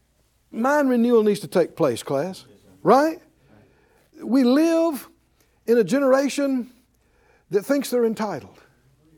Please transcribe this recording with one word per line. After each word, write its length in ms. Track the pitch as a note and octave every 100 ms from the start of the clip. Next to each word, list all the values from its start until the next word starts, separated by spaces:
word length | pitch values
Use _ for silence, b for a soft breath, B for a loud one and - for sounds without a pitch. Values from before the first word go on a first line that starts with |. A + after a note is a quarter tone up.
| _ _ _ _ _
Mind 380 | G#3+ A#3+ D4 C#4
renewal 340 | B3 A#3 A#3
needs 180 | G#3+ G3+
to 60 | D#3
take 280 | F#3+ D#3+ -
place, 260 | D#3 A2+
class. 440 | - C#3 E3+ F#3 - _ _ _
Right? 400 | D#3+ B3 D4+ E4+ _ _ b b b b b b b -
We 200 | - B3 B3
live 640 | C4 E4 E4 E4 C4+ - _ _ _ _ _ -
in 100 | A#3+
a 60 |
generation 880 | F#3+ B3 C#4 C4 C#4+ - C#4 C4 A3+ _ _ _ _ _ _ _ _
that 140 | F#3+
thinks 260 | F#3+ C#4 -
they're 160 | B3 A#3
entitled. 520 | A3 G#3+ D#3+ - - _ _ _ _ _